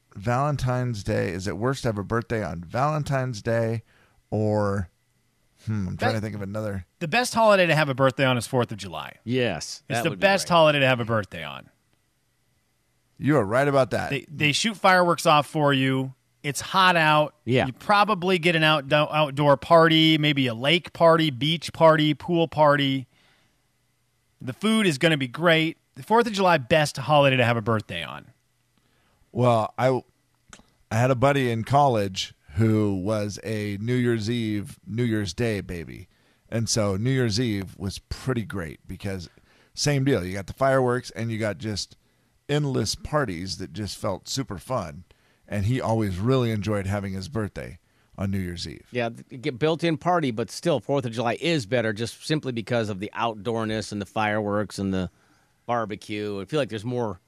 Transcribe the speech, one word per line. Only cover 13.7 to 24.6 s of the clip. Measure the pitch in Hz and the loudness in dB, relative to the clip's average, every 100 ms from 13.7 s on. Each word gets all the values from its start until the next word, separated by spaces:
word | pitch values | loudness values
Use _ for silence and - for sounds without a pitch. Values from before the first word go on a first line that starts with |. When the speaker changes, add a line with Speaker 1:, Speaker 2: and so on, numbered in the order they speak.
| 139 123 | 2 2
Speaker 1:
that. | 113 87 | -2 -4
Speaker 2:
They, | 139 - | -6 -8
they | 139 151 | -2 0
shoot | 135 226 202 | 0 -2 2
fireworks | 196 185 180 160 170 | 4 4 4 2 4
off | 151 - | 4 2
for | 156 143 | 0 2
you. | 139 131 135 135 - _ _ | 4 2 0 -4 -10 _ _
It's | 147 135 | -8 -8
hot | - 190 185 170 | -2 4 4 6
out. | 156 151 151 - | 4 4 2 -4
Speaker 3:
Yeah. | - 123 120 | 0 2 2
Speaker 2:
You | |
probably | - - 202 208 202 180 190 | -2 0 2 4 0 0 2
get | 160 165 | 2 2
an | |
outdo-, | 156 156 135 151 151 | 4 2 2 0 2
outdoor | 151 151 135 147 - | 0 0 2 4 4
party, | - 170 160 160 160 156 | 6 6 8 6 6 4
maybe | 151 139 131 | 2 2 0
a | |
lake | 113 135 175 - | 0 2 2 0
party, | - 170 160 160 | 4 6 6 2
beach | 123 143 165 - | 0 -2 -2 -6
party, | - 160 156 151 | 4 6 6 4
pool | 143 - 170 165 | 0 0 0 0
party. | 151 151 143 139 135 127 _ _ _ _ _ _ _ _ _ _ _ _ _ | 4 4 4 2 -2 -6 _ _ _ _ _ _ _ _ _ _ _ _ _
The | 117 | -12
food | - | -4